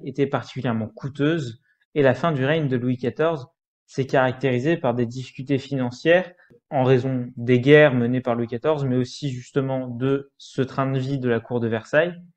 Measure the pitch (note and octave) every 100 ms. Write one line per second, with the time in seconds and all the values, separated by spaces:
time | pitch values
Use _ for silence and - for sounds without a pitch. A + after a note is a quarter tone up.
0 | - C3 C3+ B2+ - C3 B2+ A2+ A2 -
1 | C#3 - D3 E3+ B2+ A2+ _ _ _ D3+
2 | C3+ A#2+ E3+ C#3+ C3 D#3+ C#3+ B2+ B2 B2
3 | B2 A#2 D#3+ D#3+ B2+ _ _ _ _ -
4 | C3 C#3+ B2+ B2 C3+ B2 C#3+ E3+ C3 A#2+
5 | A#2 B2+ B2+ - C3 C#3 - C#3 B2 -
6 | E3 F3 F3+ - _ - _ D3 B2+ C3
7 | C3 B2+ A#2+ - A#2 B2 C3 D3+ D3+ B2+
8 | A#2 B2+ B2 A#2+ A#2 A#2 D3+ D#3 C#3 B2+
9 | B2 - C#3+ B2 - C#3+ C3+ C3 B2+ A#2+
10 | C3 C#3 C3+ _ - - B2+ - C3+ C3+
11 | C3 C#3 B2 A2+ - A#2+ A#2 A2 - D3
12 | E3+ F3 -